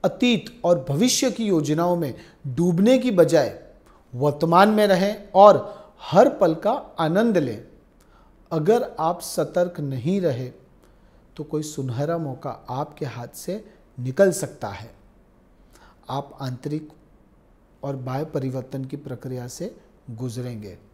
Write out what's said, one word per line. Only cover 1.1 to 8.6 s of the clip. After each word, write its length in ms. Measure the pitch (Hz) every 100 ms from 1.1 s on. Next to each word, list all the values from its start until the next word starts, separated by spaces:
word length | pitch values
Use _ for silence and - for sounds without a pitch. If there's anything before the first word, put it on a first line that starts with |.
| - 262
की 160 | - 214
योजनाओं 500 | 170 143 151 175 175
में 180 | 147 - - - 139
डूबने 520 | 123 175 170 208 262
की 120 | 254
बजाय 520 | 190 156 160 117 - - - _ - _
वर्तमान 540 | 123 143 147 165 170 208
में 180 | 214 208
रहें 420 | 180 196 214 -
और 500 | 185 208 156 - - - _
हर 280 | - 170 262
पल 260 | 254 180
का 180 | 160 202 277 - -
आनंद 400 | 160 175 233 185
लें। 260 | 131 107 - - _ _ _ - _ _ _
अगर 440 | 165